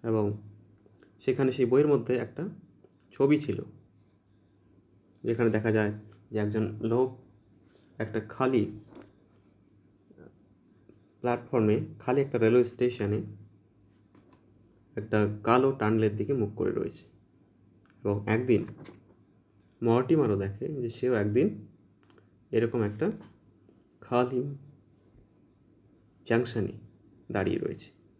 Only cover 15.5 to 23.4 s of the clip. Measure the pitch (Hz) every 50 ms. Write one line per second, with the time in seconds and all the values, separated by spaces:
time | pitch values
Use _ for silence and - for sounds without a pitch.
15.5 | 120 127 131 135 135 - 110 107 110 110 110 107 104 107 104 - 143 127 107 104
16.5 | 104 - 92 92 - - - - - - - - _ - _ _ _ _ _ _
17.5 | _ _ _ _ _ _ _ _ _ _ - 104 101 104 104 104 107 117 127 127
18.5 | 117 - - - - - - - - - _ _ - _ _ _ _ _ _ _
19.5 | _ _ _ _ _ _ 117 117 113 123 131 135 160 156 139 110 101 95 98 101
20.5 | 101 - - 156 156 135 120 117 - - - 127 123 107 101 104 104 123 160 220
21.5 | - - - - - _ _ _ _ _ _ _ _ - _ _ _ _ _ _
22.5 | - 113 117 117 120 120 107 104 104 107 156 208 214 - - - - _